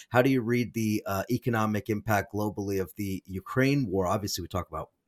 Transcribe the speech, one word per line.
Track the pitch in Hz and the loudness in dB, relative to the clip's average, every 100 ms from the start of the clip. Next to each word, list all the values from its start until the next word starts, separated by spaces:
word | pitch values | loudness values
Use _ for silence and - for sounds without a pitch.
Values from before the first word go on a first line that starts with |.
| - | 0
How | 123 | 4
do | 139 | 6
you | 131 | 4
read | 113 120 110 | 2 0 0
the, | 113 110 107 - | 0 0 0 0
uh, | 98 98 | -2 0
economic | 120 127 113 107 107 - | -2 0 0 2 0 -2
impact | 104 110 104 98 | -4 0 0 0
globally | 101 107 98 101 98 | -2 -4 -4 -4 -2
of | 90 - | -4 -6
the | 101 90 - | -6 -6 -8
Ukraine | 95 - 127 135 143 117 | -10 -4 2 2 2 0
war? | 95 87 | 0 2
Obviously, | 101 98 - | 0 -2 -6
we | 85 | -4
talk | 92 82 | -6 -6
about, | 80 - _ | -8 -10 _